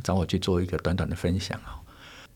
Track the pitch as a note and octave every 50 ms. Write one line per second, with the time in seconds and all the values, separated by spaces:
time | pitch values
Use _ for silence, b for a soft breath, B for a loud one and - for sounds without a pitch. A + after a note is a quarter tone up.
0 | - - F#2 F#2+ E2 - - F2+ - G2 F2+ F2 F#2 F2+ F#2 - - E2 F2+ F2+
1 | D#2 - F2 - - F2 F2 F#2+ - - - - - - - - - B B B
2 | B B B B B B -